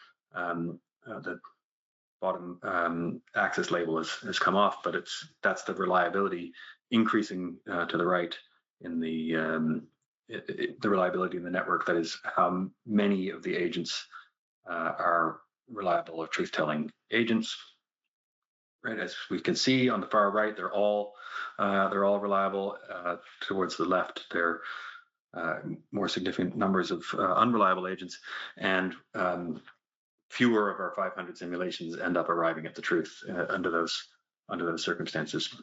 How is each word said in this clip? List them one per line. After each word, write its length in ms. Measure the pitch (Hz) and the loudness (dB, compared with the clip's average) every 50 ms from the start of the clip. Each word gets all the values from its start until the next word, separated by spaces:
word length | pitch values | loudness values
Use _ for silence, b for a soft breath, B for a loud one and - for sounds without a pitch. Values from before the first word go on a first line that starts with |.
| B B B _ _ _ - | B B B _ _ _ -8
Um, 440 | 90 87 87 85 85 85 85 85 - _ _ _ _ _ - | -6 -4 -2 -2 -2 -4 -4 -6 -8 _ _ _ _ _ -14
uh, 100 | 107 98 | -12 -10
the 200 | - 98 90 - - - _ _ _ _ _ _ _ _ _ _ _ _ _ _ | -8 -8 -10 -10 -12 -20 _ _ _ _ _ _ _ _ _ _ _ _ _ _
bottom, 380 | - 95 92 82 87 90 87 - - | -2 -2 -2 -2 -6 -10 -10 -8 -6
um, 580 | 104 95 87 85 82 85 85 85 82 - - - _ - | -2 0 0 0 0 0 0 -2 -2 -4 -6 -10 _ 0
axis 360 | 110 98 92 - - 90 - | 0 0 2 2 0 0 0
label 260 | 90 87 85 80 80 | 0 0 0 0 0
has, 120 | 80 80 - - - - | -2 -2 -4 -6 -8 -6
has 140 | 78 85 - | -4 -2 2
come 160 | - 87 92 | 2 4 6
off, 280 | 98 101 98 - - - | 6 4 4 2 0 -4
but 100 | 87 87 | -2 -2
it's, 320 | 90 85 - - - - - _ _ | -2 -4 -6 -10 -10 -12 -14 _ _
that's 220 | - 101 92 - - | 0 0 0 0 -4
the 100 | - 95 | -6 -2
reliability 760 | 90 95 90 92 90 87 - 95 98 101 95 90 87 87 87 B B B B B B _ _ | 0 0 2 4 4 2 2 2 0 0 0 0 -4 -6 -10 B B B B B B _ _
increasing, 680 | 120 113 113 110 - 110 101 - 98 92 90 85 87 - _ - | 4 4 4 6 4 2 2 0 -2 -4 -4 -6 -8 -10 _ -6
uh, 140 | 95 87 85 | -4 -2 -2
to 120 | 85 - | 4 4
the 80 | 85 87 | 6 6
right 320 | 87 90 87 87 85 - - b b b b b _ _ _ | 6 6 4 2 0 -4 -10 b b b b b _ _ _
in 180 | - 87 85 82 | -8 -4 -2 -2
the, 360 | 80 80 80 80 80 80 82 | 0 0 0 -2 0 0 0
um, 520 | 80 80 80 80 80 80 78 78 - - - _ _ _ _ _ _ _ | 2 2 2 2 2 2 2 0 0 -4 -8 _ _ _ _ _ _ _
it, 180 | - 113 107 - - | -10 -10 -8 -8 -8
it, 320 | - - 120 - - - | -4 -4 -4 -4 -4 -2
the 80 | - 107 | 0 2
reliability 480 | 101 95 90 90 - 92 92 90 90 | 4 4 4 2 2 0 0 -2 -2
in 60 | 90 85 | -4 -4
the 60 | 87 | -2
network, 360 | 90 90 - - 90 85 - | -2 -2 0 0 0 0 2
that 100 | - 87 | 2 2
is 240 | 85 82 82 - - - | 2 0 -2 -6 -8 -10
how 440 | - - - 90 87 92 90 95 95 - _ _ | -2 2 2 2 4 2 0 -2 -4 -8 _ _
many 440 | - 104 101 101 101 101 95 92 92 | 0 2 4 4 4 4 2 0 -4
of 120 | - 82 | -6 -6
the 140 | - 92 87 | -4 -4 -2
agents, 500 | 87 87 87 80 87 85 - - - - B B B B B B _ _ _ _ _ _ 92 | 0 0 0 -2 -2 -4 -4 -6 -8 -8 B B B B B B _ _ _ _ _ _ -8
uh, 40 | 87 | -6
are 680 | 85 82 85 - - - 87 85 85 82 82 80 - - _ _ _ _ - | -2 -2 -2 -2 0 2 4 4 4 4 2 0 -6 -14 _ _ _ _ -12
reliable 440 | - 104 98 90 85 85 82 82 82 | -8 -2 0 2 2 2 0 -4 -6
or 120 | 82 80 | -8 -6
truth-telling 640 | 80 - - 87 - - - 80 76 76 76 76 - - _ _ _ | -4 -2 -2 -2 -2 0 0 0 0 0 -2 -4 -4 -8 _ _ _
agents. 480 | 110 113 117 110 113 110 113 - - - - - _ _ _ _ _ _ _ _ _ _ _ _ _ _ _ _ _ _ _ _ _ _ - | 0 2 2 4 2 2 0 -2 -6 -10 -12 -18 _ _ _ _ _ _ _ _ _ _ _ _ _ _ _ _ _ _ _ _ _ _ -8
Right, 160 | - 110 - | -8 -6 -4
as 160 | 90 - - - - - | -6 -6 -8 -10 -6 -4
we 80 | 98 90 | -4 -2
can 160 | - - 90 | 0 0 0
see 340 | - - 131 131 131 127 127 | 2 4 4 4 6 4 4
on 120 | 113 104 | 2 0
the 60 | 95 | -2
far 220 | - - 107 101 101 | 2 4 4 4 6
right, 260 | 98 107 107 107 107 | 4 2 2 0 -2
they're 160 | 98 90 101 | -4 -6 -2
all, 420 | 104 101 104 104 104 104 104 104 B B B B B B B B B | 2 2 4 4 4 2 0 -4 B B B B B B B B B
uh, 320 | - 101 101 98 98 98 98 | -2 0 2 4 4 2 2
they're 160 | 101 98 101 | 2 4 4
all 140 | 98 101 101 | 4 4 2
reliable. 580 | 101 101 98 98 98 98 95 98 98 98 - - - - 98 | 2 2 2 2 2 2 0 -2 -2 -4 -6 -8 -12 -12 -12
Uh, 220 | 90 87 87 87 87 - - - - | -6 -4 -4 -6 -6 -8 -16 -14 -12
towards 340 | - - 98 95 92 87 - | -6 -2 0 0 0 0 0
the 100 | - 85 | -2 0
left, 400 | 87 92 90 87 - - - - - | 2 2 2 2 0 -6 -12 -10 -4
they're, 300 | - 90 87 85 80 76 B B B B B B B B B B _ _ _ _ - | -2 0 2 2 0 -2 B B B B B B B B B B _ _ _ _ -10
uh, 260 | 87 82 82 80 - - - 82 78 - _ | -6 -4 -4 -4 -4 -6 -8 -8 -10 -12 _
more 160 | - 101 95 | -6 -4 -2
significant 480 | 87 - 92 90 92 - - 92 90 - | -2 -2 -2 -2 -2 -2 0 -2 -2 0
numbers 360 | - 98 95 98 95 85 85 | 0 0 2 2 2 2 0
of, 120 | 90 82 - - - | -2 -4 -4 -4 -2
uh, 200 | - 98 92 87 | 0 2 4 4
unreliable 540 | - 110 123 120 110 101 92 92 92 90 | 6 6 4 6 6 6 6 4 2 0
agents, 320 | 92 95 - 95 87 - - B B B B B B B | -4 -4 -6 -8 -12 -12 -14 B B B B B B B
and, 360 | - 92 95 95 92 92 92 85 - - _ - | -2 0 2 2 2 2 0 -4 -8 -14 _ -4
um, 460 | 107 92 90 90 87 87 85 78 78 - - - _ _ _ _ _ _ _ _ _ _ _ | -2 0 0 0 -2 -4 -6 -8 -8 -12 -18 -20 _ _ _ _ _ _ _ _ _ _ _
fewer 400 | - - 127 120 117 107 104 101 | 0 4 4 6 6 4 2 2
of 120 | 92 - | -2 -4
our 120 | 95 87 - | -6 -4 -2
five 200 | - 95 92 - | -2 -2 -2 -4
hundred 220 | 95 90 87 85 | -6 -8 -10 -10
simulations 600 | - 90 87 87 87 92 87 82 - 85 82 85 | -10 -8 -6 -4 -4 -2 -4 -4 -6 -8 -8 -6
end 200 | 82 90 92 87 | -4 -2 0 0
up 100 | 85 80 | 0 2
arriving 380 | 85 85 85 82 82 82 78 78 | 2 0 2 2 0 0 -2 -6
at 100 | 82 - | -10 -10
the 60 | - | -8
truth, 420 | 82 - 95 85 80 - - - - - | -2 0 0 0 0 -2 -8 -14 -12 -8
uh, 160 | 92 87 85 | -6 -4 -2
under 240 | 78 - 90 90 90 | -2 -2 -2 -2 0
those, 380 | 82 85 85 80 - - - - _ _ _ _ _ _ _ - | 0 0 0 -2 -4 -6 -8 -12 _ _ _ _ _ _ _ -10
under 160 | 101 87 87 | -6 -4 -4
those 180 | 85 82 82 - | -4 -4 -4 -4
circumstances. 720 | 87 85 - 87 80 - 80 78 76 - 78 - - - - | -4 -4 -4 -4 -4 -4 -4 -4 -4 -4 -4 -4 -6 -8 -14